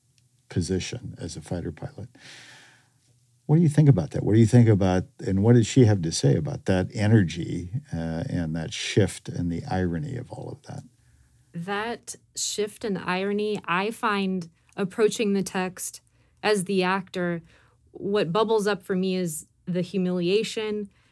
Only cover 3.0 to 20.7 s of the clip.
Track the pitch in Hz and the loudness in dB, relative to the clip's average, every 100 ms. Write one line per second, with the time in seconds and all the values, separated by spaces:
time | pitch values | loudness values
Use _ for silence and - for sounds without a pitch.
3 | _ _ _ _ - 160 160 151 143 95 | _ _ _ _ 2 4 4 6 6 6
4 | 78 - - 107 110 120 113 98 95 92 | 2 -2 2 6 8 8 8 6 4 2
5 | - - - 95 110 123 110 135 107 104 | 0 -8 -2 2 6 6 6 6 6 4
6 | 82 - 139 104 76 80 - 92 92 - | 0 0 2 2 -2 -4 0 0 0 0
7 | 104 113 85 85 - 85 90 127 - 82 | 4 6 4 -2 -6 -6 -6 -8 -6 -6
8 | 82 80 - 90 82 82 80 - - - | -4 -4 -4 -4 -4 -6 -8 -8 -2 2
9 | 90 - - - 87 85 - 92 90 85 | 2 -2 -12 -6 -4 -4 -4 -2 -2 -4
10 | - - - - - - - - - _ | -6 -10 -12 -14 -14 -16 -16 -16 -16 _
11 | _ _ _ _ _ 170 175 202 226 240 | _ _ _ _ _ -10 -6 -6 -6 -8
12 | - - _ - - - 208 - 226 180 | -12 -18 _ -8 -6 -4 -6 -6 -6 -4
13 | 165 185 196 202 214 202 - 175 208 226 | -4 -2 -2 -2 -2 -4 -2 -2 -2 -2
14 | 226 202 190 185 170 _ _ - 190 - | -2 0 -2 -4 -6 _ _ -8 -6 0
15 | 214 - 208 196 185 196 185 185 - - | 0 2 0 0 -2 -4 -6 -6 -10 -12
16 | _ _ _ _ 208 208 180 190 180 196 | _ _ _ _ 0 0 0 0 0 -2
17 | 185 185 175 170 - _ _ _ _ - | -4 -4 -4 -4 -8 _ _ _ _ -10
18 | 190 208 165 202 220 220 202 190 - 185 | -2 0 2 2 2 2 0 -2 -2 -2
19 | 190 185 175 156 - _ - 180 175 196 | 0 -2 -4 -6 -14 _ -6 -4 -2 -2
20 | 180 180 175 202 208 226 214 | -2 0 0 0 -2 -6 -6